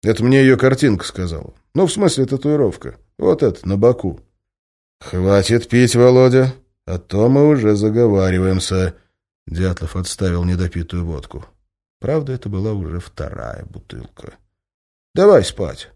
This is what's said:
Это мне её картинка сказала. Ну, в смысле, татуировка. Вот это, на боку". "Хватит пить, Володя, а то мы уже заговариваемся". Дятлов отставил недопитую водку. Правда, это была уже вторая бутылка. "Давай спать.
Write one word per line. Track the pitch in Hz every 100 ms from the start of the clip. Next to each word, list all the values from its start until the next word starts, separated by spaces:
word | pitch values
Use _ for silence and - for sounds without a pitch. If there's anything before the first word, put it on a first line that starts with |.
Это | 101 110
мне | 120 135
её | 135 131
картинка | 131 131 143 98 -
сказала. | - 90 80 - _ _ 151
Ну, | 185
в |
смысле, | - 196 - 131
татуировка. | 135 147 151 120 - 65 57 _ _
Вот | 82 -
это, | 131 85 95
на | 98
боку". | 113 123 95 76 _ _ _ _ _ _ _ _
"Хватит | - 90 92 101 98 113 -
пить, | 120 123 117
Володя, | 123 127 127 127 131 127 _ _ -
а | 90
то | - 98 117
мы | 135 147
уже | 147 107 104
заговариваемся". | 107 110 120 98 95 92 95 92 - 95 92 - _ _ _ _ -
Дятлов | 82 92 85 85 92
отставил | 90 - 95 87
недопитую | 87 90 90 87 82 90 85
водку. | 76 - - - _ _ _ _ _
Правда, | - 156 139
это | 127 104
была | 98 104
уже | 104 82 87
вторая | - - 73 - 57 - -
бутылка. | - - - 57 _ - _ _ _ _ _ _ _ _ -
"Давай | 202 175
спать. | 95 - 87 - -